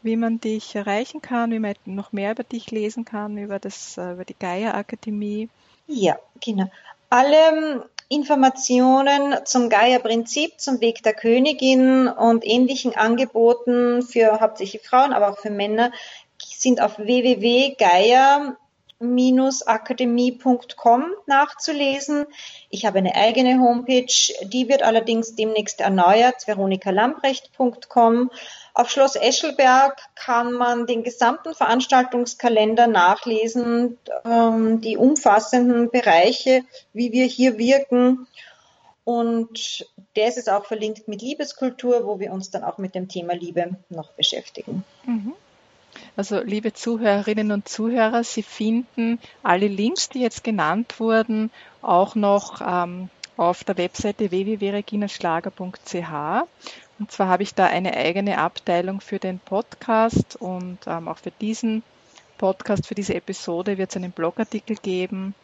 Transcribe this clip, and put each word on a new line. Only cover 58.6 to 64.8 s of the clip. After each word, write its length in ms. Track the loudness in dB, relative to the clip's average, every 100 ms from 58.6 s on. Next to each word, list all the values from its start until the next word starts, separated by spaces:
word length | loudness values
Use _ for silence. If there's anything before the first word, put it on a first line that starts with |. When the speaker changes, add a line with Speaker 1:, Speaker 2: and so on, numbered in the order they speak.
| -4 -2 -2 -8
Speaker 1:
für 180 | -10 -8
den 200 | -8 -10
Podcast 960 | -6 -6 -6 -12 -2 0 2 0 -4 -8
und, 420 | -10 -10 -10 -14 -10
ähm, 220 | -10 -10
auch 100 | -12
für 140 | -14
diesen 500 | _ -8 -4 -4 -4 -8 _ _ _ _ _
Podcast, 500 | -4 -4 -4 -4 -4
für 80 | -8
diese 200 | -6 -6
Episode 640 | -6 -12 -8 -6 -4 -6
wird's 180 | -6 -6
einen 160 | -10
Blogartikel 640 | -6 -6 -4 -6 -8 -8
geben. 580 | -8